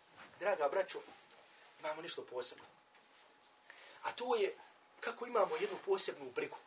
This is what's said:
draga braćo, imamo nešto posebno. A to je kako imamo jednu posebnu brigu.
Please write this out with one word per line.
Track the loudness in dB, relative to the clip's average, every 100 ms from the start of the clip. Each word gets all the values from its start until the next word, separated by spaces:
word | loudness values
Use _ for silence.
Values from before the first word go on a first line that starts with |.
| -18 -20 -18 -2
draga | 2 4 4
braćo, | 4 2 -2 -8 -18 -20 -20 -20 -20 -20 -8
imamo | -4 -4
nešto | -4 -6
posebno. | -6 -4 -4 -6 -14 -20 -20 -20 -20 -20 -20 -20 -20 -20 -20 -20 -18 -8
A | -6
to | -4 2
je | 4 4 0 -14 -20 -20 -8
kako | -6 -4 0
imamo | 4 4 2
jednu | 0 0 2
posebnu | 2 2 -4 -6
brigu. | -4 -4 -6